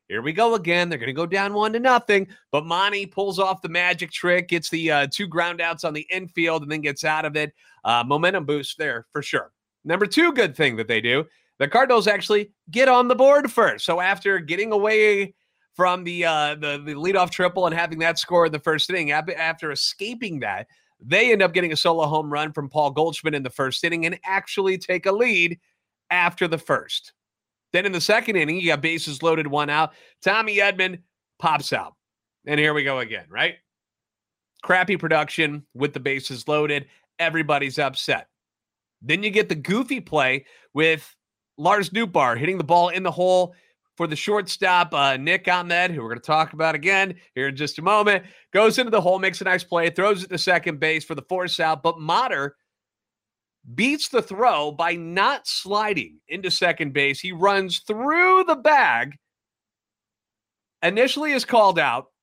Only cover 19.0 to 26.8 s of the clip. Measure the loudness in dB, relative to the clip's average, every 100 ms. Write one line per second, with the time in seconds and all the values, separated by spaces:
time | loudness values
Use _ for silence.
19 | -2 -2 -4 -4 -4 -4 -6 -4 -4 -4
20 | -10 -8 -8 -6 -6 -6 -10 _ _ _
21 | -2 2 4 4 4 2 0 0 2 2
22 | 2 0 -2 -4 -4 -6 -6 -2 0 0
23 | -2 -2 -4 -4 -4 -4 -4 -2 -2 -2
24 | -4 -6 -4 -4 -4 -2 -2 -2 -2 -2
25 | 0 0 2 2 0 -2 _ _ _ _
26 | -4 0 0 0 -2 -2 0 -2